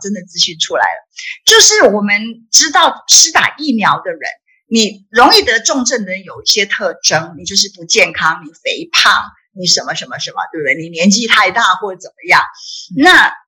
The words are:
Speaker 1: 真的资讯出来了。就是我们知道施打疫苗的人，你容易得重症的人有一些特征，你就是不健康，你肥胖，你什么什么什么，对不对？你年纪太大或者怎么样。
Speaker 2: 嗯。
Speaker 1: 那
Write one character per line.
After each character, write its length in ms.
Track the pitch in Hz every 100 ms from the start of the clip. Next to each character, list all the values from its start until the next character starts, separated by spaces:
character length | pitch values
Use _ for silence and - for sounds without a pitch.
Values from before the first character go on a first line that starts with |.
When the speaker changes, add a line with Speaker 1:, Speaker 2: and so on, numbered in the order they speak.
Speaker 1:
真 140 | 196
的 80 | 208
资 160 | 180 165
讯 200 | 180 165
出 180 | - 156
来 60 |
了。 260 | 95 85 - - - -
就 160 | - 440
是 220 | - 427 247
我 60 | 208
们 480 | 202 208 226 233 _
知 200 | - 311
道 340 | 359 302 - -
施 240 | - -
打 220 | 320 - -
疫 160 | 302
苗 260 | 226 170 151
的 120 | -
人， 80 | 165 - - _ _ _
你 380 | 226 208 - _
容 240 | 240 285
易 80 | 415
得 180 | 247 226
重 240 | 226 285
症 220 | 240 247 185
的 60 |
人 100 | 190
有 200 | 180 120
一 40 | -
些 180 | 208
特 300 | 202 - 190 -
征， 320 | - 156 165 170
你 80 |
就 100 | 175
是 160 | 196 196 185
不 80 |
健 300 | 170 220 170
康， 260 | 160 165 175 151
你 40 |
肥 380 | - - 139 170
胖， 220 | - 226 160 - - _
你 140 | 190 175
什 180 | 185
么 80 | 254
什 140 | - -
么 120 | -
什 120 | -
么， 80 | - -
对 80 | 165
不 60 |
对？ 100 | 139 165
你 80 | 165
年 220 | 160 190
纪 160 | 226 226
太 240 | 226 190
大 240 | 208 208
或 200 | 180 208
者 60 | 185
怎 80 | -
么 60 | - 170
样。 140 | 156 - - - - - 185
Speaker 2:
嗯。 60 |
Speaker 1:
那 320 | 349 320 196 -